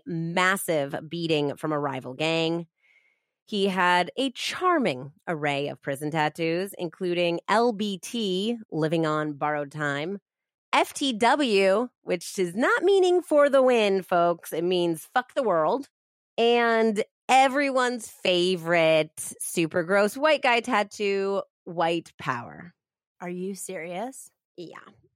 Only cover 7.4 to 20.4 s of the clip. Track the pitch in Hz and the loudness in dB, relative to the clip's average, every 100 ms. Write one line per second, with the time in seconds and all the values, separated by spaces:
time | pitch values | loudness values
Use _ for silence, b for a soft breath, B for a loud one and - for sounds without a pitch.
7.4 | - 208 240 196 208 185 - 233 202 185 | 0 2 2 0 -4 -6 -8 -4 -2 -2
8.4 | 214 233 - 156 156 165 156 151 151 143 | -2 -6 -6 -4 0 0 0 -2 -4 -4
9.4 | 151 147 143 151 147 139 160 202 _ _ | -4 -4 -6 -4 -4 -4 -6 -8 _ _
10.4 | _ _ _ 277 339 - 277 214 233 294 | _ _ _ 0 0 -2 -4 2 2 4
11.4 | 269 196 190 202 247 _ - 180 - - | 2 4 4 2 0 _ -6 -4 -4 -4
12.4 | 180 185 311 466 359 392 359 359 - 294 | -4 0 0 2 4 4 4 2 2 4
13.4 | 285 269 254 240 208 196 175 175 175 170 | 6 6 6 4 4 0 0 2 2 0
14.4 | - 151 175 180 170 160 - 254 - 294 | -6 -4 0 0 0 -2 -4 -4 -2 -2
15.4 | 226 170 156 247 277 _ _ _ _ - | 0 2 2 0 -6 _ _ _ _ 0
16.4 | 233 240 233 226 226 208 - _ - 254 | 2 4 4 2 2 0 -4 _ 2 4
17.4 | 269 269 277 254 247 247 - - 190 180 | 4 2 0 0 0 -2 -10 -4 0 2
18.4 | 180 180 165 170 160 160 156 - - - | 2 0 2 4 6 4 2 -6 -14 -12
19.4 | - - 160 180 165 196 208 269 311 294 | -6 -2 0 0 0 2 2 2 0 2